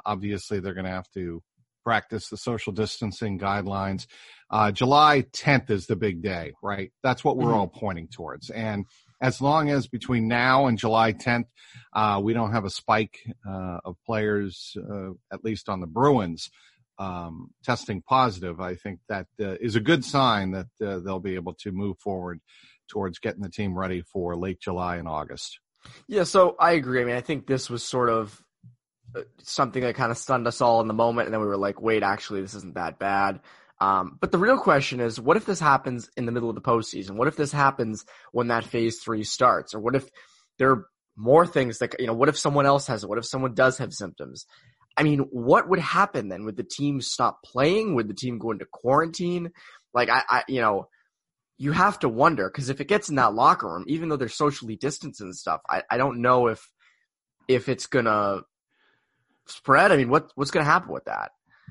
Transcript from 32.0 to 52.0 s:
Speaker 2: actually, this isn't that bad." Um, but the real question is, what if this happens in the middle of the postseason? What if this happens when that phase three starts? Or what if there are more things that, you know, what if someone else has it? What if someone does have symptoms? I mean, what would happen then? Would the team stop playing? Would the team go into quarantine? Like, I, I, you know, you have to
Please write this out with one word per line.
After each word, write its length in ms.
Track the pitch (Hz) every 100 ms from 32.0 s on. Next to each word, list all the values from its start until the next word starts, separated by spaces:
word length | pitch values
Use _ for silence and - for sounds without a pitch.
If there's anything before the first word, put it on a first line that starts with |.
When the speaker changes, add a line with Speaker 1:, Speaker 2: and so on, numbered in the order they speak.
Speaker 2:
actually, 380 | 98 104 - 101
this 140 | 95 104
isn't 200 | 90 87
that 240 | 82 -
bad." 400 | 98 98 98 98 - - _ -
Um, 380 | 98 95 92 -
but 100 | 92
the 60 | 175
real 200 | 208 262
question 440 | 202 143 131 123
is, 180 | 117 110
what 160 | 117 185
if 100 | 214
this 140 | 180
happens 500 | 156 135 135 123 - -
in 100 | 117
the 60 |
middle 160 | 120 117
of 80 | 104
the 60 |
postseason? 540 | - 117 110 - 95 101
What 100 | 135
if 80 | 156
this 160 | 143
happens 540 | 143 139 135 113 107 - - -
when 160 | 120 120
that 160 | 117
phase 360 | 113 120 117 110
three 240 | - 110
starts? 500 | 107 - 127 92 -
Or 80 | 107
what 140 | 110 135
if 140 | - - - _ _ -
there 140 | 131
are 160 | 127 95 _ _ -
more 280 | 110 151 170
things 340 | 147 123 110
that, 200 | 120 -
you 80 | 120
know, 60 |
what 160 | 113 143
if 80 | 147
someone 280 | 156 143 139
else 220 | 139 -
has 160 | 113
it? 60 | 98
What 80 | 107
if 80 | 117
someone 280 | 131 131
does 260 | 117 131 127
have 140 | 113
symptoms? 520 | - 95 - 67 64 - _ _ _ _ -
I 80 |
mean, 160 | 151 143 135
what 360 | 123 120 196 -
would 120 | 180
happen 500 | 139 175 202 139 101
then? 160 | 92 107
Would 100 | 98
the 80 |
team 380 | 101 - 143 139
stop 420 | 120 - 120 -
playing? 500 | - 123 143 202 220 135
Would 120 | 107
the 60 |
team 260 | 98 127 117
go 120 | 113
into 140 | 101 -
quarantine? 800 | - 117 139 165 165 175 175 170 - - - _
Like, 160 | 120 117
I, 140 | 123 -
I, 140 | 120 -
you 140 | 131
know, 260 | 113 98 87 _ _ _ _ _ _ -
you 160 | 139
have 260 | 160 196
to 100 | 202